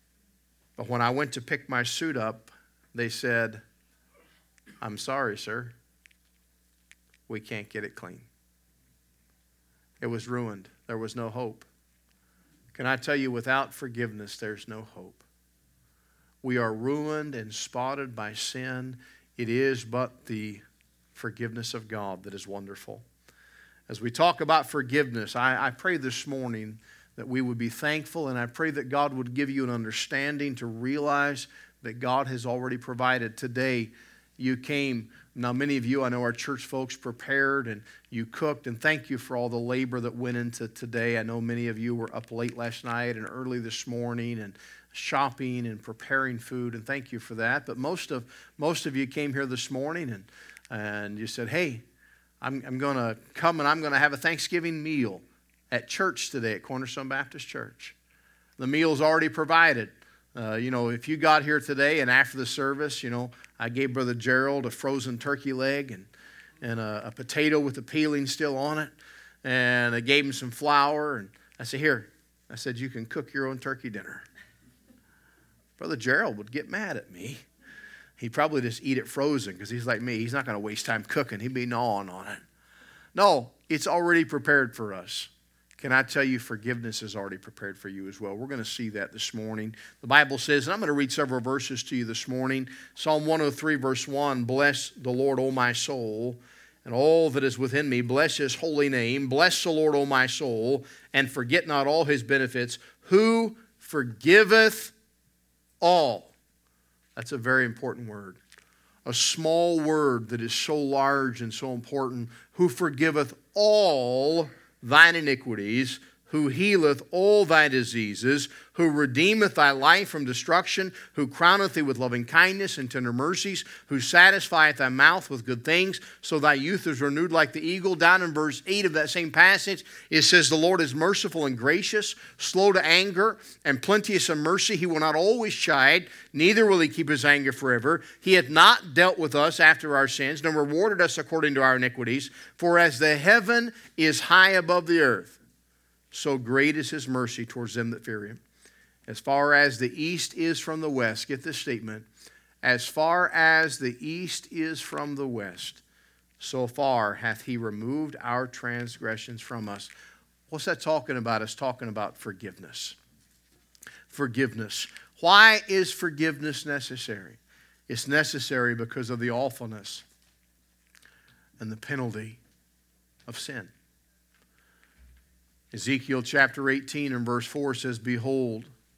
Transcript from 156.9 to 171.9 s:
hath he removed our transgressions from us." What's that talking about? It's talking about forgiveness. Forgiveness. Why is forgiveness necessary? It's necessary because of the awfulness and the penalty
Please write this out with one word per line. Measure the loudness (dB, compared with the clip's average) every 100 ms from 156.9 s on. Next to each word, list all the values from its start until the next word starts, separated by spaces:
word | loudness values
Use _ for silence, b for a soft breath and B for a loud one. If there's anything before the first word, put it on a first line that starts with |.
| 2 2
hath | -2 -4 -4
he | -6 -6
removed | -4 -6 -6 -6 -6 -8
our | -4 -4 -4
transgressions | -8 -8 -6 -8 -8 -8 -6 -8 -14
from | -12 -10 -10
us." | -10 -14 B B B B _ -14
What's | -8 -4
that | -4
talking | 0 -2 -2 -6
about? | -2 -2
It's | -4 -6
talking | -6 -6 -8
about | -8 -8 -8
forgiveness. | -14 -12 -14 -16 -16 -12 -12 -14 _ _ _ _ _ _ _ _ B B B
Forgiveness. | -6 -4 -2 -2 -4 -8 -8 -10 B B -2
Why | 6 10 10 8 2
is | 0 0
forgiveness | -2 -6 -2 -2 -2 -6 -6
necessary? | -6 -6 -6 -10 -10 -10 -12 -20 _ b b b b
It's | -8 -2
necessary | 0 0 -2 -4 -2 0 -2
because | -6 -8 -8
of | -6
the | -4
awfulness | -2 -4 -6 -14 -14 -14 -16 -18 _ _ _ _ _ _ _ _ _ b b b b b -14
and | -12
the | -12
penalty | -8